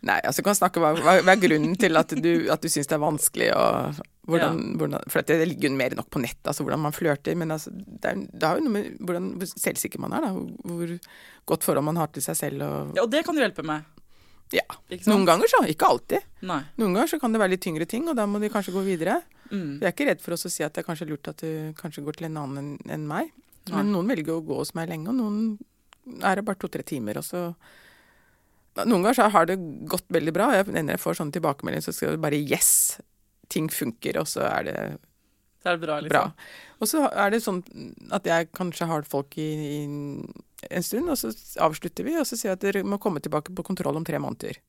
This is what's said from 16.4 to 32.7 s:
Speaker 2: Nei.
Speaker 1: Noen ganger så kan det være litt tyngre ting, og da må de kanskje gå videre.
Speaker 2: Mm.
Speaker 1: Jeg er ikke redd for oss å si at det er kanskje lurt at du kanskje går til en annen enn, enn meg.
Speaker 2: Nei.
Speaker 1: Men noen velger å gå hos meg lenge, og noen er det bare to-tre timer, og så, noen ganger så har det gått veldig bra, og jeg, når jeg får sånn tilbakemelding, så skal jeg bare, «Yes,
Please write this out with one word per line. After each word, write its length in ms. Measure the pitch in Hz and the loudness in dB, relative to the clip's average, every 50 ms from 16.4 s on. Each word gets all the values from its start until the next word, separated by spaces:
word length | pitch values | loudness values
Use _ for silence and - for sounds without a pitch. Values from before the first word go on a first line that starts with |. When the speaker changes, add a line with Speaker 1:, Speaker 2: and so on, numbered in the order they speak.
Speaker 2:
Nei. 220 | - 185 175 151 135 - - - | -6 -2 -2 -2 -4 -6 -4 0
Speaker 1:
Noen 160 | 226 196 180 202 | 0 2 4 4
ganger 100 | 277 320 - | 2 2 0
så 60 | 311 | 0
kan 100 | 277 233 | 0 2
det 80 | 220 226 | 4 4
være 140 | 208 185 180 | 4 4 2
litt 80 | 185 - | 0 0
tyngre 220 | 196 160 156 165 - | -4 -2 -2 -2 -2
ting, 220 | - 226 320 339 | -2 -4 -2 -2
og 60 | 311 240 | 0 0
da 80 | 214 202 | 0 0
må 120 | 202 208 | 0 0
de 80 | 208 214 | -2 0
kanskje 240 | 214 220 190 - 180 | -2 -2 -2 -2 -2
gå 80 | 196 190 | -2 0
videre. 380 | 196 190 165 160 175 233 349 339 - _ _ _ - | 0 0 0 0 0 0 0 -2 -6 _ _ _ -8
Speaker 2:
Mm. 260 | - 202 180 147 139 143 | -6 -6 -4 -4 -6 -2
Speaker 1:
Jeg 60 | 208 185 | -2 -2
er 60 | 175 | 0
ikke 140 | - 285 285 | 0 2 0
redd 120 | 185 151 - | 0 0 -2
for 80 | - 170 | -6 -6
oss 100 | 170 - | -6 -4
å 40 | 180 | -6
si 120 | - - 160 | -4 -4 -4
at 80 | 151 _ | -4 _
det 80 | - | -6
er 80 | 165 - | -6 -6
kanskje 180 | 170 156 170 151 | -6 -6 -6 -8
lurt 200 | 151 143 _ - | -8 -8 _ -12
at 80 | 156 - | -12 -8
du 340 | - 160 160 156 156 156 156 - | -8 -6 -6 -6 -6 -8 -10 -10
kanskje 260 | - 170 147 - 143 | -10 -10 -10 -8 -8
går 140 | 143 151 - | -8 -8 -8
til 80 | 165 160 | -8 -8
en 100 | 156 156 | -6 -6
annen 160 | 147 131 139 139 | -6 -6 -6 -8
enn, 160 | 139 147 143 - - - - 156 | -8 -8 -10 -12 -8 -8 -6 -6
enn 80 | 156 147 | -4 -4
meg. 220 | 147 185 302 320 _ - _ _ - _ _ - | -2 -4 -4 -4 _ -20 _ _ -20 _ _ -4
Speaker 2:
Nei. 80 | 175 196 | -2 0
Speaker 1:
Men 160 | 196 208 208 | 2 2 2
noen 140 | 180 175 214 | 2 2 2
velger 240 | 262 170 156 151 160 | 0 0 0 -2 -2
å 80 | 165 160 | -2 -2
gå 140 | 160 139 - | -4 -4 -4
hos 160 | 151 - - | -4 -4 -4
meg 140 | 170 165 170 | -6 -6 -4
lenge, 180 | 170 160 156 185 | -6 -6 -4 -2
og 80 | 247 | 0
noen 440 | 262 233 214 208 208 220 226 214 202 - _ _ _ _ _ _ _ _ 262 247 - - | 0 0 0 0 0 0 0 -2 -4 -10 _ _ _ _ _ _ _ _ -18 -12 -2 2
er 100 | 196 190 185 | 2 2 2
det 40 | 208 214 | 0 -4
bare 80 | 196 190 | -4 -4
to-tre 240 | - - - - - | -4 -6 -6 -6 -6
timer, 380 | - - 135 113 107 107 135 | -6 -6 -4 -4 -4 -4 -4
og 20 | 151 | -6
så, 300 | - - 180 175 170 175 _ _ - - - - - - _ _ _ _ _ _ _ _ _ _ _ _ _ _ _ _ | -6 -6 -4 -4 -6 -8 _ _ -20 -20 -20 -20 -20 -20 _ _ _ _ _ _ _ _ _ _ _ _ _ _ _ _
noen 280 | - - 214 240 180 175 | -4 0 2 2 4 4
ganger 100 | 214 - - | 2 4 6
så 80 | 220 214 | 4 6
har 140 | 196 190 165 165 | 6 6 4 4
det 80 | 190 196 180 160 139 - - - | 2 -4 -4 -8 -10 -10 -6 -4
gått 180 | - 180 - _ | -4 -4 -4 _
veldig 220 | 170 165 - 160 156 | -2 0 0 0 0
bra, 120 | 175 202 269 | 2 2 4
og 60 | 262 190 | 4 2
jeg, 80 | 196 196 - 165 160 | 2 2 0 -2 -2
når 120 | - 175 | -2 -2
jeg 40 | - - | -2 -2
får 120 | 165 165 - | -2 -2 -2
sånn 120 | 165 151 | -4 -4
tilbakemelding, 500 | 143 180 156 151 143 - - - - 156 160 | -4 -2 -2 -2 -2 -2 -4 -6 -4 -4 -4
så 80 | - 160 | -6 -6
skal 160 | - - 147 156 | -4 -2 -2 -2
jeg 80 | 156 156 | -2 -2
bare, 160 | 151 143 151 | 0 0 -2
«Yes, 600 | 147 139 - - - - | 0 0 0 2 4 4